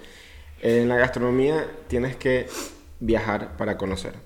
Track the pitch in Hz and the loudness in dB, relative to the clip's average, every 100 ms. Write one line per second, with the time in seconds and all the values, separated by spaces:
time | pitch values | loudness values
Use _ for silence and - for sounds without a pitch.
0 | - - - - - - 120 117 120 123 | -18 -20 -20 -20 -20 -2 2 4 4 4
1 | 123 - 123 127 135 156 - - - 123 | 4 2 2 4 2 2 -2 -10 -4 -2
2 | 127 131 131 127 117 - - - - - | -2 -2 0 0 0 -8 -12 -14 -20 -8
3 | 113 110 107 104 107 - 107 95 98 95 | 0 2 2 -2 -4 -6 -4 -2 -4 -4
4 | - - | -6 -10